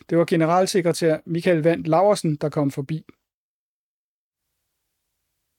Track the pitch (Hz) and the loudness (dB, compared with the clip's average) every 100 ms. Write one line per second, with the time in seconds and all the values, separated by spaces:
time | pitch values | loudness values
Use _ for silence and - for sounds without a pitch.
0 | - 165 170 175 160 180 185 196 170 160 | -2 0 2 0 2 2 0 0 -2 0
1 | 165 156 - 170 190 170 156 165 165 160 | 0 -2 -4 -2 0 2 2 0 0 2
2 | 202 196 170 147 151 156 143 - 143 156 | 2 2 -2 -2 -4 -2 -4 -4 -8 -8
3 | - _ _ _ _ _ _ _ _ _ | -10 _ _ _ _ _ _ _ _ _
4 | _ _ _ _ _ _ _ _ _ _ | _ _ _ _ _ _ _ _ _ _
5 | _ _ _ _ _ | _ _ _ _ _